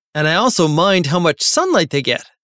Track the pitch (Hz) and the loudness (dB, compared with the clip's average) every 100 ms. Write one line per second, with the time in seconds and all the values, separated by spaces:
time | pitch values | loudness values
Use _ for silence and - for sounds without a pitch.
0 | _ 151 151 170 247 - 160 151 190 190 | _ -4 0 0 0 2 0 2 2 0
1 | 139 175 170 - - - 370 269 160 143 | 0 0 0 -2 -2 0 0 0 0 -2
2 | 123 120 - _ | -2 -4 -6 _